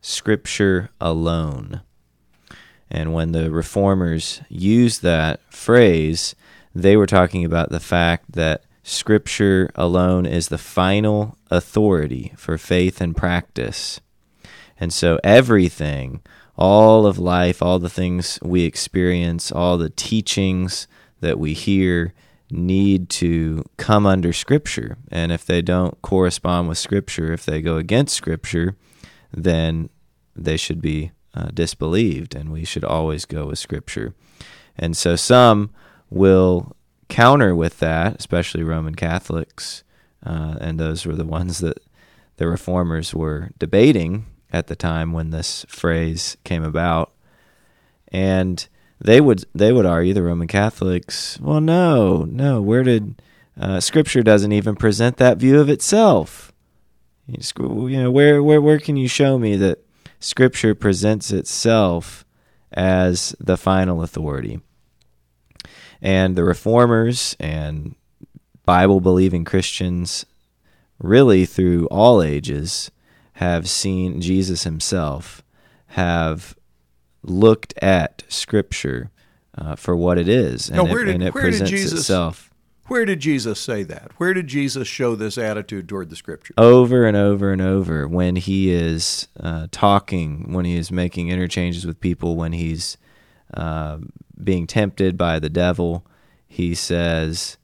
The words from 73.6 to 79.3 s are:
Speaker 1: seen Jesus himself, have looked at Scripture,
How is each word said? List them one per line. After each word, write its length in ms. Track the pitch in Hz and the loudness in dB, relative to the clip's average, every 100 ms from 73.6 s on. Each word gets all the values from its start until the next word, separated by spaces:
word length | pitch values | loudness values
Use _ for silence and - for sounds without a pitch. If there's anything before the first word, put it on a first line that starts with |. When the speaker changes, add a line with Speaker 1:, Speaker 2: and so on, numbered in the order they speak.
| 87 | -2
Speaker 1:
seen 520 | - 98 92 92 87 | -4 -2 -2 -2 -4
Jesus 420 | 87 92 95 85 | -2 0 0 -4
himself, 800 | 87 80 - 95 78 71 - - _ _ _ _ _ | -6 -6 -4 -4 -4 -6 -12 -20 _ _ _ _ _
have 680 | - 87 85 82 80 - - _ _ _ _ _ _ | -4 -2 0 -2 -4 -12 -20 _ _ _ _ _ _
looked 500 | - 92 110 110 - - | -8 4 4 4 -2 -4
at 420 | 95 92 76 _ - | 2 2 0 _ -12
Scripture, 800 | - - 107 - - 71 62 62 _ _ | -10 -4 -2 -2 -6 -6 -8 -10 _ _